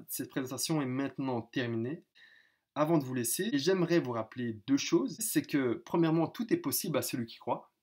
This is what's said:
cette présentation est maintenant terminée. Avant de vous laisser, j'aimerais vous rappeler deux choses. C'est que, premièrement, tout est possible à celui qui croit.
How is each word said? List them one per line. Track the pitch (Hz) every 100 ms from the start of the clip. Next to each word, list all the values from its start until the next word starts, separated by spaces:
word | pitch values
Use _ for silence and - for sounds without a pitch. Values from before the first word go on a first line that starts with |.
| -
cette | - 127
présentation | 147 127 127 - 160
est | 127
maintenant | 127 139 - 135 120
terminée. | 113 135 120 113 117 165 - _ - _ _ _ _
Avant | - 151 170
de |
vous | 127
laisser, | 127 117 - 208
j'aimerais | 277 143 190 165 170
vous | 127
rappeler | 117 110 123 120 107 -
deux | 139
choses. | - 165 262 165
C'est | - 151 -
que, | 143 127 110
premièrement, | - 175 160 165 160
tout | - 226
est | 170
possible | 143 - 190 135
à |
celui | - 131 113
qui | -
croit. | - 135 - _